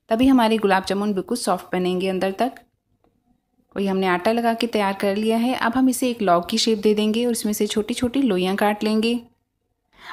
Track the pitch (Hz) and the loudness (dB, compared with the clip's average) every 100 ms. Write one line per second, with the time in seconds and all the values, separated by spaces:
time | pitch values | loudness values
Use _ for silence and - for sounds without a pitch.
0 | _ 226 262 262 220 220 202 190 190 196 | _ 2 4 4 4 2 2 2 0 -2
1 | 208 190 180 240 - 180 - 185 180 180 | -2 -4 -4 -4 -2 -2 -2 -2 0 0
2 | 190 185 190 196 247 - _ _ _ _ | -2 -2 -4 -2 -4 -4 _ _ _ _
3 | _ _ _ _ _ _ _ - 196 190 | _ _ _ _ _ _ _ -4 -2 0
4 | 190 180 220 233 233 233 233 220 196 196 | 0 0 0 0 0 0 -2 0 -2 0
5 | 202 196 220 226 240 254 226 262 262 247 | -2 0 0 0 0 0 0 2 2 2
6 | 254 233 190 175 175 220 233 220 214 208 | -2 0 2 2 2 -2 0 2 2 2
7 | 214 220 240 226 214 208 208 214 208 240 | 2 0 0 -2 -4 -2 -2 -2 -4 -4
8 | 247 277 262 180 185 196 208 214 214 220 | -2 0 0 2 0 0 0 0 0 0
9 | 226 240 - _ _ _ _ _ _ _ | 0 -2 -6 _ _ _ _ _ _ _
10 | - | -20